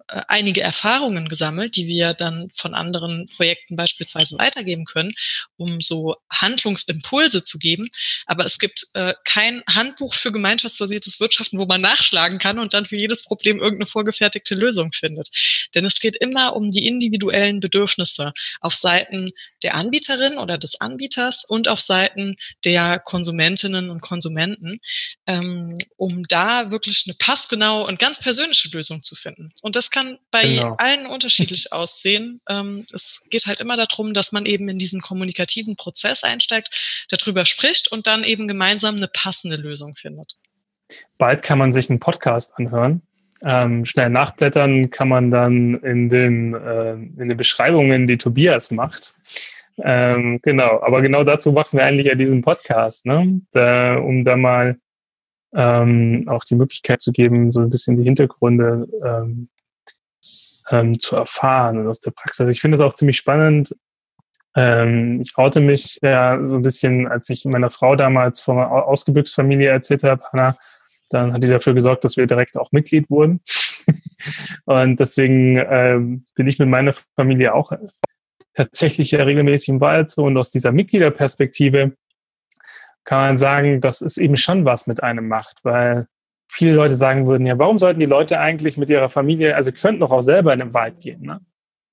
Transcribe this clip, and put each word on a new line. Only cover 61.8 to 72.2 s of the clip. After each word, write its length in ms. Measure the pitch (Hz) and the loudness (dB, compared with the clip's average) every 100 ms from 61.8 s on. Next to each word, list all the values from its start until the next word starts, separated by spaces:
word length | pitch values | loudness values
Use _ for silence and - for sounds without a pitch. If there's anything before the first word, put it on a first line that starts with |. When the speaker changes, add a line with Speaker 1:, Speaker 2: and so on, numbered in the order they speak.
| 110 | -4
Speaker 2:
aus 120 | 113 | -4
der 120 | - | -8
Praxis. 360 | - - - 123 | -10 -8 -2 0
Ich 120 | 120 | 2
finde 140 | 156 156 | 2 4
es 60 | |
auch 120 | 143 | 4
ziemlich 240 | - 147 131 | 4 2 2
spannend. 580 | - 143 156 151 143 - _ _ _ _ _ _ _ - | 2 4 4 4 0 -6 _ _ _ _ _ _ _ 2
Ähm, 640 | 127 117 117 117 117 123 | 4 4 2 2 0 -2
ich 160 | 123 - | -4 2
oute 220 | 135 147 | 4 6
mich 400 | 143 143 - - | 4 4 0 -2
ja 380 | 139 131 127 131 135 | 2 4 4 2 0
so 80 | 131 | 0
ein 60 | |
bisschen, 460 | 127 127 131 127 123 | 0 0 2 2 0
als 220 | 120 - | -4 -4
ich 160 | 127 143 | -6 -2
meiner 260 | 127 123 | 0 0
Frau 240 | - 127 139 | 2 4 4
damals 440 | 135 131 123 123 | 4 4 2 0
von 180 | - 127 | 0 0
einer 140 | 123 | 2
Au-, 100 | 127 | 0
Ausgebüchsfamilie 880 | 139 139 - 143 143 - 135 139 139 | 2 0 2 0 0 0 2 4 4
erzählt 340 | 131 - 143 | 2 0 0
habe, 200 | 139 131 - | 2 0 0
Hannah, 260 | 131 131 131 _ _ _ _ _ | 0 0 0 _ _ _ _ _
dann 240 | 127 123 | -2 0
hat 100 | 120 | 2
die 60 | 123 | 2
dafür 240 | 123 127 | 4 4
gesorgt, 300 | 127 123 127 | 4 4 2
dass 140 | 123 | 0
wir 100 | - | 0